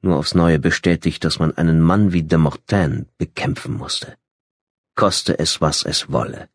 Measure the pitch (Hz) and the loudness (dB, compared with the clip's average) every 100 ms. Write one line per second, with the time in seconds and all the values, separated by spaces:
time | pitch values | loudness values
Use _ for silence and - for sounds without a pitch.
0 | 95 80 78 87 85 78 85 - 92 85 | 0 0 2 2 4 4 2 0 0 0
1 | 85 76 80 - 80 - 82 80 82 95 | -2 -2 -4 0 -2 0 2 4 4 4
2 | 101 87 78 82 76 - _ 101 82 71 | 2 2 0 2 2 0 _ 0 0 -2
3 | 69 _ - - - - - - - - | -8 _ -10 -6 -6 -6 -6 -10 -8 -10
4 | - - _ _ _ _ _ _ _ - | -10 -20 _ _ _ _ _ _ _ 0
5 | 104 - - - 80 - 78 76 - - | 0 0 -2 -2 -2 0 -2 -2 -4 -6
6 | - 64 62 - - | -4 -4 -4 -10 -16